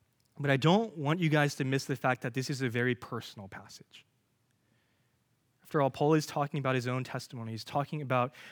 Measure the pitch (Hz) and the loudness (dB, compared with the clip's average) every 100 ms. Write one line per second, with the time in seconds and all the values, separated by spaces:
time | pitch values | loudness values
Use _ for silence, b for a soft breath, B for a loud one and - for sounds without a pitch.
0 | _ _ _ - 143 135 151 196 226 156 | _ _ _ -4 2 4 6 6 4 -2
1 | 139 175 165 151 143 - 135 135 - 131 | 0 2 4 4 4 0 0 0 -2 -2
2 | 135 123 127 123 127 135 131 120 123 120 | 0 0 -4 -4 -4 -4 -2 0 0 -2
3 | - 117 - - 95 - 101 - - - | -6 -12 -12 -14 -16 -16 -18 -20 -20 -20
4 | _ _ _ _ _ _ _ _ _ _ | _ _ _ _ _ _ _ _ _ _
5 | _ _ _ _ _ _ - 160 135 - | _ _ _ _ _ _ -4 0 2 2
6 | 147 156 151 151 143 151 135 131 120 127 | 2 2 2 -4 -4 -2 0 0 0 -4
7 | 127 127 - 123 113 110 - 143 139 151 | -4 -8 -10 -10 -8 -10 -6 -4 -4 -6
8 | 131 127 123 B B | 0 0 0 B B